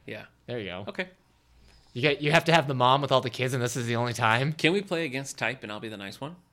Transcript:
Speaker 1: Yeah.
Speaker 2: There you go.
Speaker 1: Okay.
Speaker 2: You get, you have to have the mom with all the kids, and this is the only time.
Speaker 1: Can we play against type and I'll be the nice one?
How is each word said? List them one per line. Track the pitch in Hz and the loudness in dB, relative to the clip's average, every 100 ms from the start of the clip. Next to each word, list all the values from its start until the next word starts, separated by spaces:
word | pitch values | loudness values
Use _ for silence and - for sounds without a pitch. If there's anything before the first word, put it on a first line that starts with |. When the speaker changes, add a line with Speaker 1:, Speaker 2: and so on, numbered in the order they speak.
| - | -14
Speaker 1:
Yeah. | 107 104 _ - | -14 -16 _ -10
Speaker 2:
There | 120 | -8
you | 95 | -8
go. | 90 104 | -10 -10
Speaker 1:
Okay. | 196 180 _ _ _ _ _ - - _ | -10 -10 _ _ _ _ _ -20 -20 _
Speaker 2:
You | 123 | 0
get, | 147 143 | 0 2
you | 147 | 4
have | 165 165 | 4 6
to | |
have | 165 139 | 4 4
the | |
mom | 131 123 139 | 4 4 4
with | 135 | 4
all | 131 | 2
the | 120 | 2
kids, | - 127 | -4 -2
and | 127 | -2
this | 120 135 | -2 -2
is | 117 | -2
the | 117 | -2
only | 120 | -2
time. | 117 113 117 139 | 0 2 4 2
Speaker 1:
Can | 156 156 | 2 2
we | 196 | 2
play | 202 165 160 | -2 -4 -4
against | 131 135 - | -6 -8 -4
type | 113 123 | -4 -4
and | 107 | -8
I'll | 104 | -10
be | 110 | -8
the | 104 | -10
nice | 98 98 | -12 -10
one? | 143 175 _ | -12 -14 _